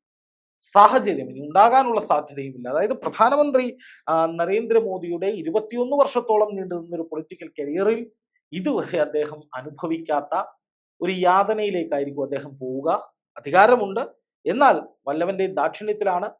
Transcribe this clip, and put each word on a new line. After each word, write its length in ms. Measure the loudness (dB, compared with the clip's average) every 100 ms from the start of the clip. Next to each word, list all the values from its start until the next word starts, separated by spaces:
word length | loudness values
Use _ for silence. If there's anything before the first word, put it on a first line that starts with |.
| _ _ _ _ _ _
സാഹചര്യം 680 | 2 6 8 6 0 -4 -6
ഇനി 100 | -10
ഉണ്ടാകാനുള്ള 600 | 0 4 6 6 2 0
സാധ്യതയുമില്ല. 680 | 0 -2 -2 -10 -12 -10 -4
അതായത് 240 | -2 -2
പ്രധാനമന്ത്രി, 840 | -2 -4 2 4 4 2 0 0 -8 -18 -12 -2
ആ, 180 | 0 0
നരേന്ദ്രമോദിയുടെ 1000 | 0 -2 -2 2 0 0 -4 -6 -4 -4
ഇരുപത്തിയൊന്ന് 680 | -4 -2 -2 -2 -4 0 2
വർഷത്തോളം 580 | 2 0 0 2 0
നീണ്ടു 200 | -2 -8
നിന്നൊരു 280 | -8 -8 -10
പൊളിറ്റിക്കൽ 480 | -8 -10 -12 -14 -14 -10
കരിയറിൽ 500 | -6 -2 0 -2 -4 _ _ _ _
ഇതുവരെ 480 | -6 -2 -2 -2 -2
അദ്ദേഹം 400 | -2 -2 -4 -8 -14
അനുഭവിക്കാത്ത 880 | -14 -14 -8 -6 -6 -2 -4 -2 -4 -6 -12 _ _ _ -8
ഒരു 100 | -6
യാതനയിലേക്കായിരിക്കും 1120 | 0 4 4 2 0 -2 -4 -4 -4 -4 -6
അദ്ദേഹം 360 | -6 -6 -10 -12
പോവുക. 540 | -8 -4 -2 -2 -4 _ _ -16
അധികാരമുണ്ട്, 600 | 2 6 8 6 2 -4 -6 -12 _ _ -4
എന്നാൽ 360 | 4 4 4 -2 _ -6
വല്ലവന്റെയും 480 | -2 -2 -2 -2
ദാക്ഷിണ്യത്തിലാണ്, 760 | -2 -2 -4 -6 -4 -2 -2 -4